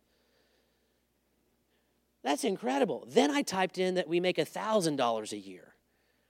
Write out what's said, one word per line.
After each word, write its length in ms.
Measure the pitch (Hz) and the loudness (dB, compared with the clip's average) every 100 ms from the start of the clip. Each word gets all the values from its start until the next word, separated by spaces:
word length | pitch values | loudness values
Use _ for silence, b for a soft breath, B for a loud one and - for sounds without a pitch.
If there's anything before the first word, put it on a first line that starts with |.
| _ _ _ _ _ _ _ _ _ _ _ _ _ _ _ _ _ _ _ _ _ _ | _ _ _ _ _ _ _ _ _ _ _ _ _ _ _ _ _ _ _ _ _ _
That's 220 | 254 294 | -2 0
incredible. 600 | 240 190 240 277 220 117 101 | 0 -2 -2 0 0 -2 0
Then 240 | 165 285 | 2 4
I 100 | 285 | 2
typed 360 | - 190 185 180 | 0 0 0 0
in 180 | 185 180 | 0 0
that 100 | 156 | 0
we 140 | 175 | 2
make 180 | 180 175 | 2 0
a 60 | |
thousand 500 | 147 180 208 220 165 | -2 -4 0 2 2
dollars 380 | 139 120 113 107 | 2 2 0 -4
a 40 | 104 | -10
year. 380 | 95 90 - _ _ _ _ _ | -10 -16 -20 _ _ _ _ _